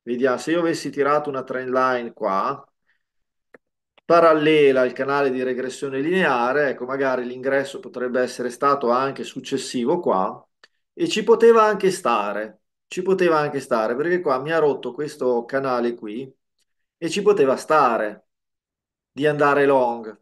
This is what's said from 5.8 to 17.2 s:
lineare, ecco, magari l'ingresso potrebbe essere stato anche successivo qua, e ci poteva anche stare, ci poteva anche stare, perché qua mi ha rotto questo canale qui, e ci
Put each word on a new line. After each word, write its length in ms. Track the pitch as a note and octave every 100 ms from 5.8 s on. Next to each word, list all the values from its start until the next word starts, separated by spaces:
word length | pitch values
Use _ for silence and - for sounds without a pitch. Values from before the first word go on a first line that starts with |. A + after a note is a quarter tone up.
| C#3+ C3+
lineare, 680 | D3+ F#3 E3 B2 A#2+ C#3 C#3+
ecco, 160 | A#2
magari 400 | B2 C3+ C3+ B2+
l'ingresso 540 | B2 B2+ C3 C#3 C3+ -
potrebbe 400 | A#2 B2 B2 B2
essere 280 | B2 - A#2+
stato 400 | A#2+ C#3+ C3+ A#2+
anche 340 | B2 C3+ C3
successivo 760 | A2+ C3 - C3+ - C3 A#2+ F3
qua, 460 | C3+ F#2+ G#2 - _ _ _ _ _
e 140 | - E3
ci 160 | G#3+
poteva 400 | A3 A3+ A#3 A3+
anche 280 | G#3+ G3+ F#3+
stare, 680 | F#3 A#2+ A2+ G2+ G2+ A2 _ _ _ _
ci 140 | F3+
poteva 360 | F#3 F#3 F3 D#3
anche 200 | D3 C#3
stare, 340 | C3+ A#2 A2
perché 240 | A#2+ D#3+ F3+
qua 200 | E3 C3
mi 120 | C#3+
ha 60 | E3
rotto 340 | D3+ C3 B2
questo 520 | A#2+ D3 - B2+ A#2+
canale 480 | A#2+ C3+ C3+ B2 A#2+
qui, 360 | A#2+ G#2+ A2 C3+ _ _ _ _ _ _ _
e 120 | E3
ci 120 | E3